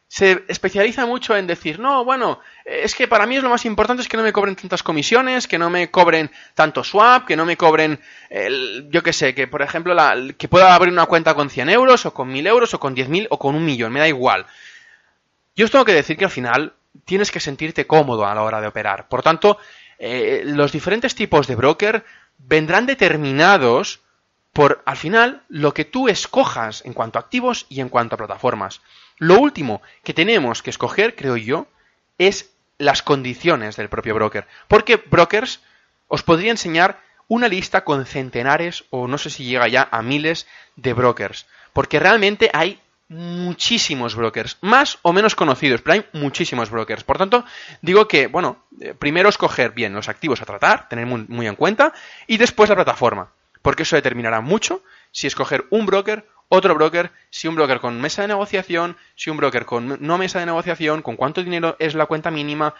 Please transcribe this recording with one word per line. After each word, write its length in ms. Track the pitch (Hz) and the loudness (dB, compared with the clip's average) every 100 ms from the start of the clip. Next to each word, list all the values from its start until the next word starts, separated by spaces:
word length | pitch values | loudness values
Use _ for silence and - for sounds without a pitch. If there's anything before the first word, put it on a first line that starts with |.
| _ | _
se 360 | - 196 185 - | 0 2 2 -2
especializa 560 | 175 190 196 208 233 240 | -6 -4 0 0 0 -4
mucho 320 | 247 - 208 | -4 -2 -2
en 100 | 185 | -2
decir, 320 | 170 160 151 | -6 -6 -6
"No, 240 | 247 277 | -2 0
bueno, 380 | 247 262 214 135 - - - | 0 -2 -2 -4 -10 -20 -10
es 300 | - - - | -4 -4 -2
que 120 | 247 | 2
para 180 | 226 208 | 2 2
mí 120 | 269 | 0
es 60 | |
lo 60 | 262 | 0
más 140 | 240 | 0
importante 380 | 233 208 214 247 | -2 -2 -2 -2
es 80 | 240 | -4
que 80 | 226 | -2
no 60 | |
me 100 | 220 | 0
cobren 240 | 208 196 190 | 0 -2 -4
tantas 260 | 180 175 | -6 -6
comisiones, 640 | - 160 139 233 262 254 - | -4 -4 2 2 2 -2 -2
que 100 | 170 | -2
no 120 | 170 | 0
me 200 | 175 170 | 0 0
cobren 400 | - 175 165 156 - - | 4 4 4 0 -8 -8
tanto 300 | - 156 139 | 0 2 0
swap, 420 | 123 196 226 247 - | -2 4 6 6 4
que 120 | 156 | -2
no 80 | 165 | 0
me 100 | 165 | 2
cobren, 460 | 170 156 156 143 - - - | 4 4 2 -2 -10 -20 -12
el, 600 | - 101 135 127 107 147 | -6 -4 -2 -4 -8 -4
yo 120 | 156 | -2
qué 100 | 175 | 0
sé, 200 | 160 139 | 0 0
que 140 | 131 127 | 0 -4
por 140 | 143 | -4
ejemplo 320 | 143 165 170 | -4 -4 0
la, 200 | 175 147 117 131 - | 4 4 2 -4 -10
que 120 | - | 2
pueda 260 | 175 185 175 | 6 8 8
abrir 160 | 180 | 6
una 140 | 175 165 | 4 4
cuenta 280 | 170 160 | 2 2
con 160 | 147 143 | 0 -2
cien 200 | 131 131 | -2 0
euros 360 | 220 262 247 170 | 2 6 4 2
o 80 | |
con 140 | - 127 | -8 -8
mil 180 | 131 165 | -4 0
euros 280 | 226 233 | 2 2
o 60 | 156 | -2
con 120 | 143 | -6
diez 140 | 127 127 | -4 -2
mil 180 | 165 214 | -2 -2
o 100 | 143 | -2
con 160 | 139 151 | -2 -2
un 80 | |
millón, 300 | 165 127 113 | -2 -2 -2
me 80 | 131 | 0
da 80 | 156 | 0
igual". 360 | 139 123 95 95 - - - _ _ _ _ _ _ _ - | 2 0 0 -4 -18 -20 -20 _ _ _ _ _ _ _ -2
Yo 80 | |
os 80 | 214 | 2
tengo 140 | 269 233 | 4 4
que 80 | |
decir 240 | 175 143 156 | 4 2 -2
que 80 | 190 | -4
al 60 | |
final 420 | - 123 123 156 _ _ _ - | -2 -2 -2 -2 _ _ _ -4
tienes 260 | 190 202 | -2 -2
que 80 | 175 | -4
sentirte 480 | 151 139 156 165 139 | -8 -8 -8 -6 2
cómodo 380 | 156 143 117 101 | 4 4 0 -2
a 100 | 107 | -2
la 60 | |
hora 180 | 110 110 | -2 -4
de 80 | 107 | -6
operar. 400 | 107 107 98 - | -6 -4 -6 -6
Por 160 | 123 | -2
tanto, 360 | 160 160 208 202 - - - - | 0 4 4 2 -4 -20 -20 -14
eh, 460 | 107 123 110 127 139 | -8 -4 -2 -2 -2
los 280 | 147 143 | 0 0
diferentes 420 | 151 175 214 247 - | 0 -4 -2 -4 -6
tipos 320 | 208 156 135 | 0 2 2
de 80 | 120 | 0
broker 480 | 131 165 208 220 - - _ _ | 2 2 0 -2 -6 -20 _ _
vendrán 480 | 127 156 156 185 247 | 0 0 2 0 2
determinados 1160 | 269 185 156 143 135 170 196 127 120 202 - _ _ _ _ _ | 2 2 2 0 4 6 6 6 2 0 -10 _ _ _ _ _
por, 320 | - 143 139 - | 4 4 4 -4
al 120 | 135 | -6
final, 460 | 151 220 240 277 _ | 0 2 2 0 _
lo 260 | 156 147 | -2 -2
que 120 | 143 151 | -2 -6
tú 240 | 254 262 | -2 0
escojas 760 | 185 - - 262 - 113 110 | -2 -2 0 0 -2 -8 -8
en 80 | - | -12
cuanto 260 | 117 113 117 | -8 -6 -6
a 40 | |
activos 440 | - 240 247 240 - | -6 -4 -4 -4 -8
y 100 | 135 | -10
en 80 | 127 | -4
cuanto 280 | 123 117 113 | -2 -2 -6
a 20 | |
plataformas. 640 | 107 98 127 113 98 - _ _ _ - | -8 -4 -4 -4 -8 -12 _ _ _ -4
Lo 200 | 165 196 | 4 6
último 460 | 285 285 139 101 _ _ | 4 -2 -6 -8 _ _
que 120 | - 151 | -10 -2
tenemos 480 | 185 233 131 113 | 2 2 0 -4
que 80 | - | -8
escoger, 440 | - 120 - 220 - | -6 -6 0 -2 -2
creo 220 | 139 120 | -4 -4
yo, 300 | 110 151 269 _ _ _ _ - | -2 -6 -6 _ _ _ _ 0
es 320 | 185 196 - _ _ - | 0 0 -10 _ _ -4
las 240 | 143 135 | 0 0
condiciones 720 | - 139 127 120 170 151 107 107 | 0 -2 -2 -4 -2 -2 -2 -10
del 120 | 104 | -10
propio 280 | 113 110 107 | -6 -4 -2
broker. 320 | 107 104 - - - | -2 -4 -12 -14 2
Porque 300 | 214 220 226 | 2 4 0
brokers, 640 | - 170 - 208 - - _ _ _ _ - | 2 4 4 2 -4 -10 _ _ _ _ -8
os 160 | 151 | -6
podría 260 | - 165 208 | 0 0 2
enseñar 500 | 226 180 160 185 - _ _ - | -4 -2 2 2 0 _ _ -4
una 200 | 226 240 | 0 0
lista 380 | 190 185 190 - | -2 -2 -2 0
con 200 | 143 127 | -2 -2
centenares, 800 | 147 131 120 127 151 170 170 - | -8 -8 -4 0 0 -2 -10 -12
o 180 | 131 123 | -8 -6
no 120 | 143 | -6
sé 100 | 156 | -8
si 160 | - 127 | -10 -4
llega 220 | 123 120 | 0 2
ya 200 | 123 135 | 2 0
a 100 | 113 | -2
miles, 460 | 113 143 151 165 - - _ _ | -4 -4 -2 -6 -8 -20 _ _
de 180 | 127 | -6
brokers. 520 | 120 123 117 98 95 - _ _ | 0 0 0 -6 -12 -20 _ _
Porque 280 | - 135 151 | -4 -2 2
realmente 500 | 165 220 202 208 226 | 4 4 2 2 0
hay 300 | 147 170 196 _ _ _ | 0 -2 -4 _ _ _
muchísimos 1080 | 160 175 175 180 170 - 233 - 139 120 110 | -16 -10 -8 -6 -4 -2 -2 -2 -4 -6 -4
brokers, 420 | 113 117 113 - | -4 -4 -8 -6
más 360 | 185 247 254 - | 2 2 2 -2
o 120 | 170 | 0
menos 220 | 175 214 - | 2 2 2
conocidos, 460 | 170 127 147 120 | 0 2 2 0
pero 120 | 143 | 2
hay 120 | 180 208 | 0 0
muchísimos 580 | 156 143 135 170 127 110 | -6 -6 -4 -6 -4 -6
brokers. 320 | 113 107 110 | -6 -6 -8
Por 140 | - 139 | -2 -2
tanto, 280 | 196 240 233 - - - | 2 0 -2 -18 -20 -12
digo 260 | 151 190 214 | 2 4 6
que, 200 | 160 127 | 4 2
bueno, 360 | 147 160 - _ - | 0 -4 -6 _ -18
eh, 160 | - - | -16 -8
primero 320 | 147 160 196 | -2 2 2
escoger 420 | 196 170 - 120 | 2 -2 0 -4
bien 220 | 113 110 | -2 -6
los 160 | 101 107 | -6 -10
activos 320 | 104 165 117 | -8 -4 -4
a 40 | 104 | -6
tratar, 440 | 101 160 214 - | -2 0 0 -2
tener 160 | 120 120 | -8 -6
muy, 200 | 123 104 | -8 -8
muy 180 | 117 113 | -8 -6
en 100 | 101 | -2
cuenta, 380 | 160 214 294 - - - - | -2 2 0 0 -20 -18 -4
y 120 | 220 | 0
después 320 | 233 - 214 | 2 4 2
la 60 | 190 | 4
plataforma. 560 | 151 120 120 104 90 _ _ _ | 0 0 0 -2 -8 _ _ _
Porque 220 | 147 135 | -4 -2
eso 120 | 160 156 | 0 0
determinará 460 | 135 120 113 113 | 0 -4 -4 -4
mucho 400 | 120 214 - 370 _ _ _ | -2 -2 -2 -8 _ _ _
si 160 | - 139 | -8 -6
escoger 380 | - 135 135 - | -4 -4 -4 -2
un 160 | 214 208 | -2 0
broker, 400 | 190 196 214 - _ - | -2 -2 -6 -8 _ 0
otro 260 | 185 190 | 2 4
broker, 380 | 156 156 170 175 _ _ | 4 2 0 -4 _ _
si 180 | - 160 | -10 -6
un 80 | 160 | 0
broker 240 | 147 127 | 0 0
con 220 | 123 120 | -2 -6
mesa 220 | 143 - | -6 -4
de 60 | 202 | -4
negociación, 680 | 202 202 196 185 170 170 175 _ - | -4 -4 -6 -4 -4 -4 -8 _ -14
si 140 | - | -10
un 80 | 156 | -2
broker 280 | 143 127 104 | -2 -2 -4
con 320 | 120 120 139 | -6 -6 -8
no 180 | 147 175 | -4 -2
mesa 220 | 185 185 | -2 -4
de 60 | 170 | -4
negociación, 560 | 165 170 165 156 156 | -4 -4 -4 -2 -4
con 140 | 156 113 | -6 -6
cuánto 280 | 131 160 | -4 -4
dinero 320 | 180 175 165 - | -6 -4 -4 -2
es 160 | 160 151 | -4 -2
la 120 | 151 | -2
cuenta 240 | 156 165 | -2 -4
mínima, 420 | 156 147 147 151 | -6 -6 -4 -4